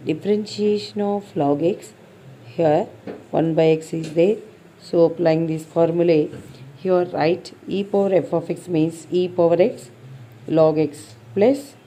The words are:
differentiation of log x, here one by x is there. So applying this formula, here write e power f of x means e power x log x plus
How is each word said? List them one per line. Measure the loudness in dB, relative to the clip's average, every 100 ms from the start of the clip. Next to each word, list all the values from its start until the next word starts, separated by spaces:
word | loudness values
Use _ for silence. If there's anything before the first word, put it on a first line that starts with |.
differentiation | -6 -6 -2 -2 -2 -2 0 0 -4 -6
of | -4 -4 -6 -2
log | 0 2
x, | 0 -2 -10 -20 -20 -20 -20 -20
here | -14 -2 2 2 -2 -12 -18 -18 -6
one | -2 0
by | 2 2
x | 2 -2
is | -10 -4
there. | 0 0 0 -8 -20 -20 -20
So | -4 2
applying | 2 2 0 0 0
this | -4
formula, | -4 0 0 2 2 2 0 -6 -18 -20 -20 -10
here | -2 0
write | 0 -2 -2 -2 -6 -18 -8
e | -6
power | -2 -2 2
f | 0 0
of | -4 -4
x | -10 -4
means | -2 -2 -4 -6
e | -2 -2
power | 0 2 4
x | 2 0 -18 -20 -20 -20 -20 -18 -4
log | 2 4 2
x | -2 -4 -20 -20 -10
plus | 2 2 2 -4 -20